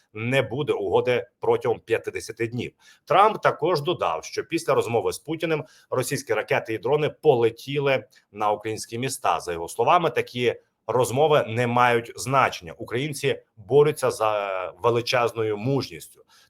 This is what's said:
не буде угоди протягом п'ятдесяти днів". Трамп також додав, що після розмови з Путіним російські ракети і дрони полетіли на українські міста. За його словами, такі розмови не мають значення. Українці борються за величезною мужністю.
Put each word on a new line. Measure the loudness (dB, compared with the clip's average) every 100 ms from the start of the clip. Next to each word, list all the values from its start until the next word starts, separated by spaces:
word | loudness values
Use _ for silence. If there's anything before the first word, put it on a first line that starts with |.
| _
не | -8 -2 0
буде | 0 -4 -2
угоди | -2 2 2 2 0 -2 -6
протягом | 0 0 0 -2
п'ятдесяти | -2 -2 -2 -10 -10 -6 -6
днів". | -4 -8 _ _ _
Трамп | 0 4 4 4
також | 0 0 -2 0
додав, | -2 -2 -2 -4
що | -6 -8
після | -6 -4 0
розмови | 0 2 0 0
з | -4
Путіним | -8 -6 -2 -4 -6 _ -6
російські | -4 -2 -4 -2
ракети | -2 0 -2 -2
і | -6
дрони | 0 0 0
полетіли | 0 2 4 4 0 -8 -2 0 0 -4 _ _
на | -2 0
українські | 0 -2 -8 -8 -6
міста. | -6 -4 -2 -2
За | -2
його | -6 -6
словами, | 0 4 4 2
такі | -2 -4 -2 -2 -2 _ _ -4
розмови | 0 0 2 4 4 2
не | -2 0
мають | 2 4 2 -2 -10
значення. | 0 2 2 0 -14 -14
Українці | -6 -6 -6 -4 -4 -4 _ _
борються | 2 6 6 4 -2
за | 0 0 2 0 -4 -6 -2
величезною | 0 2 2 0 0 0 -4 -2
мужністю. | -2 -2 -4 -12 -18 _ _ _